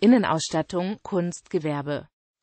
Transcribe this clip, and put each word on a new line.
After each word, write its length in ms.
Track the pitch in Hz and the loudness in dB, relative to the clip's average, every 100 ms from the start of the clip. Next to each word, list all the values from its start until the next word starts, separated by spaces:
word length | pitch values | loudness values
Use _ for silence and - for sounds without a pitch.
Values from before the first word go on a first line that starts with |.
Innenausstattung, 960 | 214 247 190 160 - 165 160 180 185 214 | 6 6 4 -2 -2 -2 -2 -4 -4 -6
Kunstgewerbe, 1040 | - 190 175 - - 180 156 147 143 143 - _ _ _ | -4 -2 -2 -6 -6 -4 -2 -4 -4 -6 -10 _ _ _